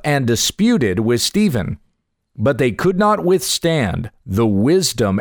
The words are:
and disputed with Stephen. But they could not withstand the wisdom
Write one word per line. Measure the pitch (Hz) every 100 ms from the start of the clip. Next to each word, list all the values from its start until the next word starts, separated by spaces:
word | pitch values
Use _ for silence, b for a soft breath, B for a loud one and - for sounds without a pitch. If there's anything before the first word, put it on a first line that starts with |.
and | 151 143 120
disputed | 143 - - 220 233 110 92
with | 113 120
Stephen. | - 196 214 123 - 87 _ _ _ _ _ -
But | 113 139
they | 127
could | 95 180 180
not | 208 208
withstand | 170 185 - - 170 160 107 85 - _
the | - 98 113
wisdom | 98 120 185 165 117 107 95